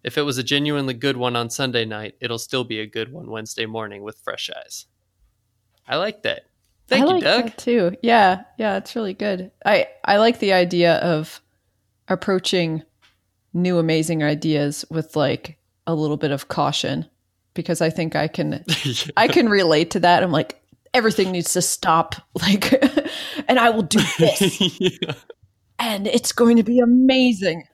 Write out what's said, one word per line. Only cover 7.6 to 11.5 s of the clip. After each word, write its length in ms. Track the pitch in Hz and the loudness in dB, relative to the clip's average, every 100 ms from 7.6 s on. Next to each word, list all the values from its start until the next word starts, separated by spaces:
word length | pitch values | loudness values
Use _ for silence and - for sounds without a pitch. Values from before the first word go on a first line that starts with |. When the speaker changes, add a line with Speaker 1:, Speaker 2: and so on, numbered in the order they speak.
| - 240 180 196 | 0 2 0 0
Speaker 2:
Yeah, 400 | 233 233 196 190 - - | 2 6 4 2 -6 -6
yeah, 180 | 220 196 | -2 -2
it's 160 | - | -6
really 180 | 240 208 | -8 -8
good. 380 | 196 208 185 185 _ | -6 -6 -6 -8 _
I, 220 | - 196 - - | 0 2 0 -4
I 140 | - 202 | 2 4
like 220 | 226 240 | 4 2
the 120 | 202 | 2
idea 440 | 185 175 175 170 160 | 2 2 2 4 4
of 440 | 175 156 160 - _ | 2 -2 -4 -14 _